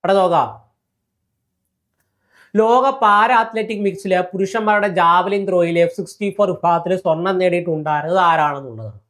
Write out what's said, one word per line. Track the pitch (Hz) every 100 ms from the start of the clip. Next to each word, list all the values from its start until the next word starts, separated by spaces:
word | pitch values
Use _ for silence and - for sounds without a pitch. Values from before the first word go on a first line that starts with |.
അവിടെ | 185
നോക്കാം. | 196 185 165 117 107 _ _ _ _ _ _ _ _ _ _ _ _ _ _ _ _ _ _ _ 202
ലോക | 220 240 269
പാരാ | 262 214 208 226 247
അത്ലറ്റിക് | 226 220 220 214
മിക്സിലെ | 202 190 190 180
പുരുഷന്മാരുടെ | 180 190 190 233 214 208 202
ജാവലിൻ | 180 170 175 202 202 196
ത്രോയിൽ | 185 170 170
എഫ് | 170 170
സിക്സ്റ്റി | 170 - 202 190
ഫോർ | 202
വിഭാഗത്തിൽ | 175 170 170 170 185
സ്വർണം | 180 160 180 185
നേടിയിട്ടുണ്ടായിരുന്നത് | 185 175 175 156 151 151 156 190
ആരാണെന്നുള്ളതാണ്. | 175 165 151 139 135 113 110 101